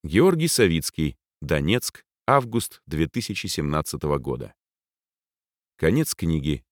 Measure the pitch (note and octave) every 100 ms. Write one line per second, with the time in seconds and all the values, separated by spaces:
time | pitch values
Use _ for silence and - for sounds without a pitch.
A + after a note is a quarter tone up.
0 | D#2+ F2 F3+ E3+ D#3+ - G2+ E2 - -
1 | D2+ - _ _ C#2+ D2+ D2 A#2+ - -
2 | _ _ - C#3 B2 A#2 - - - D2+
3 | D#2+ B2 - G2 F#2 - D2 D2+ D2+ C#2+
4 | D2 C#2+ B1+ B1+ A1 _ _ _ _ _
5 | _ _ _ _ _ _ _ _ D#2 B2
6 | D#3+ - E2 D#2+ C#2+ C2+ _